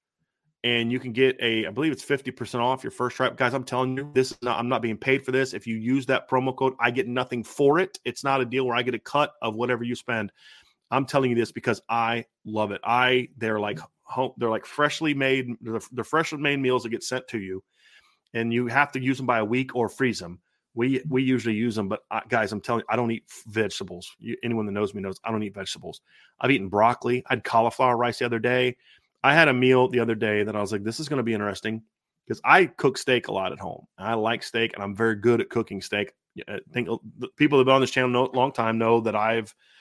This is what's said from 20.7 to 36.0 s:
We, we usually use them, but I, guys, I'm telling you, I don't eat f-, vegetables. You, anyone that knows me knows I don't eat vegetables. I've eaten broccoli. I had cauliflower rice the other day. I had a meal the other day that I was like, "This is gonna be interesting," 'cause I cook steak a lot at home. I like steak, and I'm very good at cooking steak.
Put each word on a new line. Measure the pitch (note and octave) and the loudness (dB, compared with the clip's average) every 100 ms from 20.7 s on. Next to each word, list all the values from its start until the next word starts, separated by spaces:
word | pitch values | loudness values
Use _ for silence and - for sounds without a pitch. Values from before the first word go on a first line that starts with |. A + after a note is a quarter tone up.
| A#2 | -2
We, | B2+ C3+ D#3 | 0 0 0
we | C3 | 0
usually | C3 B2+ A2+ G#2+ | 2 0 0 0
use | A#2+ G#2+ | 0 -2
them, | G2 | -4
but | G#2+ - | -4 -6
I, | G#2+ - | -8 0
guys, | A#2 G2+ | 0 0
I'm | G#2 | -4
telling | - A#2 | -2 -4
you, | - | 0
I | A2+ | -2
don't | A#2 | 0
eat | A2+ _ | -4 _
f-, | - A2 | -20 -8
vegetables. | G#2+ G#2 - F2+ F2+ - - | -2 -2 -4 -12 -14 -16 -16
You, | A2 A#2 | -12 -8
anyone | A#2+ A2+ G#2 | -4 -4 -4
that | |
knows | G2+ G#2 | -2 -4
me | G2 | -4
knows | F#2+ F#2 | -10 -8
I | A2+ | -6
don't | A2 | -6
eat | G#2 G2 | -6 -8
vegetables. | F#2+ - F2 - _ _ _ - | -12 -12 -14 -18 _ _ _ -4
I've | B2+ | 0
eaten | B2+ G2 | 0 2
broccoli. | G2+ A2+ B2 B2 B2+ - | 4 4 4 -2 -4 -2
I | |
had | B2 | -4
cauliflower | - A#2 A#2 - B2+ A#2+ | 0 2 2 2 2 2
rice | A#2+ A2+ | 0 -2
the | B2 | -2
other | A#2 | 0
day. | B2 B2+ B2+ - _ _ _ - | 0 2 0 -2 _ _ _ 0
I | C3 | 4
had | D#3 D#3 | 8 6
a | |
meal | B2 B2+ B2+ B2+ | 6 6 6 6
the | B2 | 2
other | A#2 A2 | 0 0
day | A2 G#2 | 0 0
that | G#2 G#2 | 0 -2
I | |
was | G2+ | -2
like, | G#2 | -4
"This | G#2 A#2 | -4 -6
is | D3 | -4
gonna | C#3 | -2
be | A2+ | 0
interesting," | G#2+ G#2 G2 A2 A2 - _ _ _ - | 0 -2 -4 -6 -6 -10 _ _ _ -10
'cause | A2+ B2 | -4 6
I | F3 F3+ | 6 6
cook | - C#3 C3 | 2 0 0
steak | - B2 - | 0 0 0
a | |
lot | G2 F#2 | -4 -4
at | - | -6
home. | F#2 - - - | -10 -12 -18 -10
I | G2 | -4
like | A2+ A2 A#2 | 0 0 -2
steak, | - A2+ A2+ | -4 -2 -2
and | - | -2
I'm | G2+ G2 | -8 0
very | A2+ G#2 | 0 2
good | A#2 A#2 | 4 4
at | - | 2
cooking | A#2 A2 G2 | -2 -4 -8
steak. | - G#2 | -4 -2